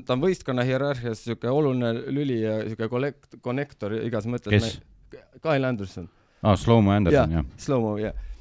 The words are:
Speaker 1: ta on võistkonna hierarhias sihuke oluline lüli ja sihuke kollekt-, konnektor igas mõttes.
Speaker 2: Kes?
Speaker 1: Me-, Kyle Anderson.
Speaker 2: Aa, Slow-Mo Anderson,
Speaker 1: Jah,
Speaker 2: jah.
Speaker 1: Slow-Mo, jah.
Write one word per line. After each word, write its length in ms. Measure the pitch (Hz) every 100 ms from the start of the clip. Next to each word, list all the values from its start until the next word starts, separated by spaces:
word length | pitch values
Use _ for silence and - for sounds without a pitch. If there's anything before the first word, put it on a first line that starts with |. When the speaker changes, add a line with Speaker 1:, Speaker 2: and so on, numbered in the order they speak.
Speaker 1:
ta 100 | 127
on 100 | 127
võistkonna 460 | 180 180 - 127 131
hierarhias 560 | 131 143 127 120 110
sihuke 240 | 120 113 123
oluline 460 | 139 143 127 120 117 131
lüli 360 | 135 143 120
ja 160 | 110 110
sihuke 300 | 107 113 113
kollekt-, 480 | 123 143 - _ -
konnektor 560 | 123 127 143 - 101 110
igas 320 | 113 113 113
mõttes. 240 | 123 104
Speaker 2:
Kes? 240 | 104 113 - - _ -
Speaker 1:
Me-, 180 | 127 - 131
Kyle 280 | 160 139 131
Anderson. 460 | 117 95 - 85 _ _ _
Speaker 2:
Aa, 120 | 107
Slow-Mo 380 | 92 - 117 98
Anderson, 400 | 104 92 143 80
Speaker 1:
Jah, 80 | 82
Speaker 2:
jah. 160 | - -
Speaker 1:
Slow-Mo, 400 | - 131 110 104
jah. 240 | 107 - - -